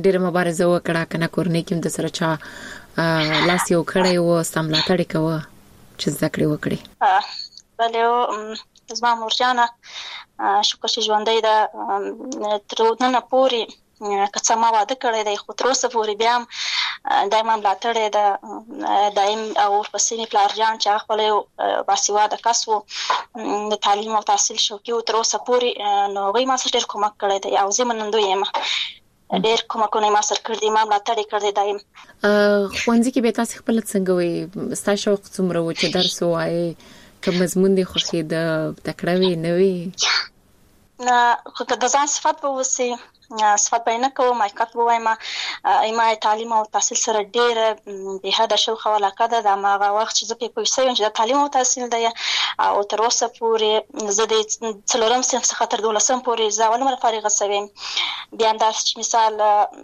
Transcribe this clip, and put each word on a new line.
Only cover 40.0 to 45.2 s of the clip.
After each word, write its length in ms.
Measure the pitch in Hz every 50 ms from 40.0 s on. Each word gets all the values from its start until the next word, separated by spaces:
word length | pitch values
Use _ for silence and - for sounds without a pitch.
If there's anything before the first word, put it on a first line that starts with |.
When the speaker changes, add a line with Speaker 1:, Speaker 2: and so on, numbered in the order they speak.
| - - - - - - _ _ _ _ _ _ _ _ _ _ _ _ _ -
Speaker 2:
نه، 360 | 247 247 247 240 240 240 233 - - - -
خو 100 | - 247
که 100 | - 247
د 120 | 220 254
ځان 200 | 247 285 277 285
صفت 360 | 285 - - - 311 311 311 -
به 60 | 277
اوسي، 480 | 269 262 262 - - - 247 247 240 240 - - _ _ _ - 233 220 214
آه، 140 | 214 208
صفت 280 | 202 - - - 233 233
به 120 | 240 226
یې 40 | 233
نه 80 | 247 269
کوم، 340 | - - 262 247 247 233 208
حقیقت 300 | 202 - - 226 233 -
به 80 | 233
ووایم. 280 | 233 233 233 233 226 220
آه، 80 | 226 -